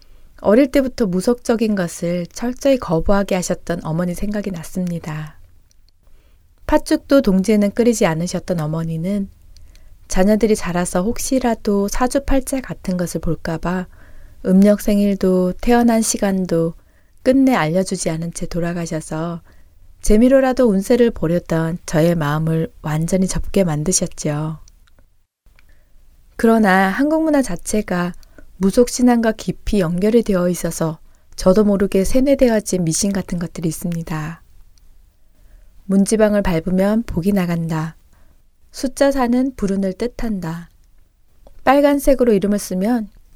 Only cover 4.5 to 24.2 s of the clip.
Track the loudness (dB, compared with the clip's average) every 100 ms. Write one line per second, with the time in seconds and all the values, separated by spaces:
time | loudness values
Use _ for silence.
4.5 | -8 -8 -6 -6 -6 -8 -10 -12 -16 -20
5.5 | -20 _ _ _ _ _ -20 _ _ _
6.5 | _ 0 0 0 -4 2 2 4 2 2
7.5 | 2 2 0 0 2 0 -2 -4 -6 -4
8.5 | -4 -4 -4 -6 -6 -4 -4 -6 -12 -20
9.5 | -20 -20 -20 -20 -20 -2 2 4 4 2
10.5 | 0 -2 -4 -2 -2 -2 -4 -2 -2 -2
11.5 | -2 -2 -2 -2 -2 0 0 0 0 0
12.5 | -6 -8 -10 -6 -4 -4 -4 -4 -4 -4
13.5 | -6 -4 -4 -6 -14 -20 -20 -20 -8 2
14.5 | 6 6 4 2 0 0 0 0 2 0
15.5 | -2 2 4 4 2 0 -2 -2 -2 0
16.5 | 0 -2 -4 -16 _ _ _ 2 4 4
17.5 | 2 2 0 -2 -4 -4 -4 -6 -6 -6
18.5 | -4 -4 -4 -6 -6 -6 -6 -6 -8 -14
19.5 | -20 -20 -20 -20 -4 2 6 6 6 4
20.5 | 2 2 2 2 2 2 0 -2 -2 -2
21.5 | -2 -2 -6 -2 2 2 2 0 -2 0
22.5 | -2 -4 -6 -6 -4 0 0 0 -2 -2
23.5 | 0 0 0 -2 -2 -2 -6